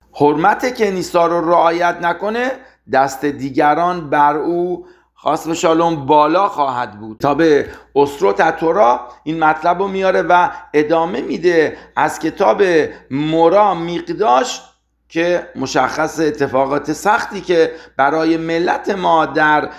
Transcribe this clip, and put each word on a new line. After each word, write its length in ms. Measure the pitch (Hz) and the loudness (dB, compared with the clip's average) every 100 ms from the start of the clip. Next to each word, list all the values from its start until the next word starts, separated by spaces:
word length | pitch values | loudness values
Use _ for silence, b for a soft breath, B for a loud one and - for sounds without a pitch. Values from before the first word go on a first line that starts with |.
| _ | _
حرمت 640 | - 147 151 190 202 254 240 | 0 2 4 2 0 -4 -2
کنیسا 500 | 208 185 160 180 165 | -2 -2 -2 0 2
رو 220 | 170 160 | 0 2
رعایت 480 | 170 165 170 175 170 | 2 2 2 -2 -2
نکنه، 500 | 170 180 202 233 254 262 B B - | -4 -4 -4 -4 -4 -6 B B -2
دست 320 | 131 139 - 147 | 0 0 -2 -6
دیگران 840 | 120 135 131 147 151 175 180 147 | -4 -6 0 2 2 0 -4 -2
بر 280 | 147 147 151 | 2 2 2
او 480 | 156 175 180 175 B B B | -2 -2 -4 -6 B B B
خاص 340 | _ 135 156 160 | _ -4 -4 -4
به 60 | |
شالوم 520 | 165 170 165 170 160 135 | -2 2 2 2 0 2
بالا 420 | 151 151 175 196 | 4 4 2 0
خواهد 520 | 147 139 123 120 104 | -2 -4 -2 -8 -10
بود. 200 | 110 110 | -16 -4
تا 140 | 139 | -2
به 340 | 143 165 143 - B B 135 | 2 4 4 0 B B 0
اسرو 380 | 143 143 196 | 0 2 -2
تتورا 640 | 196 165 160 165 185 233 247 - B | 2 0 0 -2 2 2 2 -4 B
این 200 | 147 165 | -8 0
مطلب 360 | 156 156 170 175 | 0 2 0 -2
رو 80 | 196 | -2
میاره 340 | 190 190 190 | 0 0 0
و 280 | 165 175 170 B B | 2 2 2 B B
ادامه 480 | 147 151 165 170 233 | 0 2 0 0 -4
میده 560 | 349 120 175 165 143 B B 120 | -6 -2 2 2 0 B B -2
از 240 | 151 - | -2 -2
کتاب 420 | 160 156 202 202 190 160 127 B - | -6 0 0 2 2 2 0 B -8
مورا 600 | 135 156 160 165 196 208 | -4 -2 2 4 4 2
میقداش 880 | 170 170 170 170 160 220 254 247 - - _ _ _ _ | 0 -4 -8 -8 -4 2 2 0 -8 -16 _ _ _ _
که 380 | 170 175 175 - 123 | -4 0 -2 -4 -10
مشخص 640 | 131 143 127 139 160 151 | -4 0 0 0 -4 0
اتفاقات 720 | 151 147 139 127 135 143 143 | -2 0 -2 0 0 -2 -4
سختی 480 | 151 196 226 - 196 | -4 0 0 -2 -10
که 300 | 165 170 160 B B - | -2 2 2 B B 0
برای 400 | 139 160 160 165 | 0 2 0 0
ملت 520 | 165 165 180 - - | -2 -2 -2 -4 -4
ما 360 | 196 180 165 156 | -2 2 2 2
در 440 | - 151 151 - | 0 2 2 -2